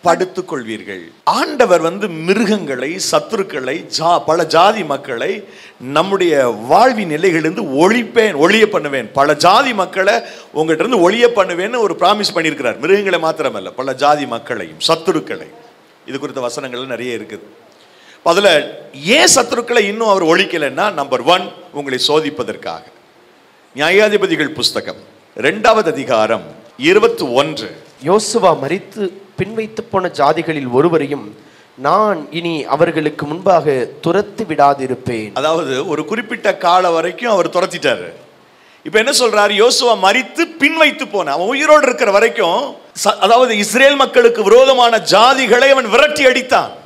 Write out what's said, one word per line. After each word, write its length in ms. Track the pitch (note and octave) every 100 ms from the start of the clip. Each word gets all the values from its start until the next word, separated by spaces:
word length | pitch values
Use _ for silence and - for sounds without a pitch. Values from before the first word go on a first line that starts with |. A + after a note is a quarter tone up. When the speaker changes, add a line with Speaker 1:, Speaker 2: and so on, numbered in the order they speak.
Speaker 1:
படுத்துக் 520 | F3+ E3+ F#3 - -
கொள்வீர்கள். 580 | D#3 A2 G#2+ F#2 F#2+ E2+ _
ஆண்டவர் 580 | - A#3 E4 D4 A#3 F3
வந்து 260 | D#3+ F#3 G3+
மிருகங்களை, 920 | D#3+ E3 G#3+ G3+ G#3 D#3+ B2+ C3+ F3+ -
சத்துருக்களை, 760 | D#3 D3+ D3 - D3 B2+ D#3 - -
ஜா-, 260 | D#3+ E3+ -
பல 200 | E3 D#3
ஜாதி 380 | D#3 F#3 G#3+
மக்களை 640 | D#3+ C3+ C3+ A#2 C#3 G#3+ G3 - - _
நம்முடைய 720 | B2+ C#3+ F#3 G3 F3+ C#3+ B2+
வாழ்வின் 640 | G#2+ A#2 E3 B3 A3 F#3+
நிலைகளிலிருந்து 520 | D3+ F#3+ E3 D#3 F#3 F#3 C3+
ஒழிப்பேன், 600 | F3+ A#3+ A3+ A#3+ A3 D3+
ஒழிய 340 | E3 G#3+ G#3+
பண்ணுவேன், 420 | F#3 D3 C#3 A2
பல 240 | - C#3+ D3+
ஜாதி 380 | E3+ G#3 C4+
மக்களை 400 | A3 F3+ F#3 F#3+ A3 - - -
உங்ககிட்ட 300 | - D#3+ D#3
இருந்து 180 | G3 A#3+
ஒழிய 260 | F3 A3 A#3+ G#3+
பண்ணுவேன்னு 420 | F#3 F3 G3 B3
ஒரு 180 | G#3 D#3
ப்ராமிஸ் 360 | F3+ G#3 G3+ E3+
பண்ணியிருக்கிறார். 420 | D#3+ C#3+ B2 G2
மிருகங்களை 440 | D3 G3 G3 E3+
மாத்திரமல்ல, 500 | D#3+ D#3 C#3 G#2+ F#2 F2+
பல 180 | C3+
ஜாதி 320 | C3 D3 D3+ C3+
மக்களையும் 540 | A#2 - A#2 E2+ D#2 -
சத்துருக்களை. 600 | E3 F3+ D#3+ - G2 - - - _ _ _ -
இது 140 | C3
குறித்த 220 | C#3 C3
வசனங்கள் 440 | B2 A#2+ C3+ B2 C3+
நிறைய 300 | A#2 B2 A2+
இருக்குது. 300 | G#2 G#2 - _ _ _ _ _ - -
அதுல 560 | - F3 G3+ D#3 - - - C3+
ஏன் 240 | D3+ C#4+ F4 C4+
சத்துருக்களை 440 | - A#3 A#3 A#3+
இன்னும் 280 | G3+ A3 A3+
அவர் 160 | F#3+
ஒழிக்கலைன்னா, 720 | E3 E3+ G3 E3+ C#3+ C3+ G#3
நம்பர் 280 | E3+ C#3 B2
ஒன், 300 | A#2+ F3+ G3 - -
உங்களை 280 | D3 C#3+ B2+ B2+
சோதிப்பதற்காக. 720 | D3+ D3 - A2 G#2 - E2 - _ _ _ _ _ _ _ _ B2+
நியாயாதிபதிகள் 720 | D3+ F#3+ G#3+ G3+ F#3 D#3+ D3
புஸ்தகம் 480 | - A2+ A2 G2+ - - _ _ -
இரண்டாவது 560 | B2 G3+ A3+ A3 E3
அதிகாரம் 520 | C3+ C3 A#2 G#2+ A2+ D#2 - - -
இருபத்தி 480 | C#3 G3+ A3+ A#3 D3
ஒன்று. 580 | B2 D3+ C#3 A2 - - _
Speaker 2:
யோசுவா 560 | C3+ G3+ G#3+ A#3 G3+ D3+
மரித்து 680 | C3+ F3+ - A3+ G3 - - -
பின்வைத்து 440 | F#3 A3 G#3+ - -
போன 160 | F#3+ F3+
ஜாதிகளில் 640 | - C#3+ D#3+ D#3+ D#3 B2+
ஒருவரையும் 640 | B2 D#3+ E3 C#3 C#3+ G#2 A2 - _ _ -
நான் 520 | C3+ F#3 G#3+ F3 D3
இனி 340 | D#3+ E3+ D#3+ B2
அவர்களுக்கு 600 | D3 E3 D#3 D3+ D3+ D3
முன்பாக 640 | D#3+ F#3+ F3 D3 C3+ A#2 -
துரத்தி 420 | E3 F3+ G#3 -
விடாதிருப்பேன். 880 | G#3 D3+ C#3+ C#3 B2+ B2 - A#2 G#2+
Speaker 1:
அதாவது 540 | G#2 D3 E3 D3 C3 F3
ஒரு 180 | D3+ D#3
குறிப்பிட்ட 520 | A3 - A#3+ G#3 F#3
காலம் 360 | F3+ F3+ F#3
வரைக்கும் 380 | E3 E3 - A#3+
அவர் 180 | G3+ E3
துரத்திட்டாரு. 600 | F3 F3+ E3+ C#3+ G#2+ F2 E2+ - _ _ _ _ _
இப்ப 160 | D#3 G3
என்ன 120 | A3+
சொல்றாரு? 400 | D4 A#3+ G#3 G#3
யோசுவா 460 | G#3 A#3 - A#3+ G#3+
மரித்து 480 | F#3+ G#3+ B3+ - E4
பின்வைத்து 640 | - C#4+ D#4+ D4+ D4+ B3
போன, 200 | G3+ D#3+
அவன் 160 | D3 F#3
உயிரோடு 400 | C4+ D4+ D4+ C4+
இருக்கிற 240 | B3 A3+
வரைக்கும் 640 | G3 A3+ A3+ F3 F#3+ C4+ A#3 - -
ச-, 140 | G3+ -
அதாவது 400 | F#3+ A#3 B3+ G#3+
இஸ்ரேல் 380 | G3+ A3+ C4+ C#4+
மக்களுக்கு 480 | C4 B3+ A#3 A#3
விரோதமான 540 | G3+ A#3 C4 C4 A#3+ A3+
ஜாதிகளை 720 | E3 F#3 A#3+ C4 B3+ - C4+
அவன் 200 | C4+ A#3
விரட்டி 360 | A3+ D4 D4 C4+
அடித்தான். 460 | B3+ B3+ A#3+ C#3 -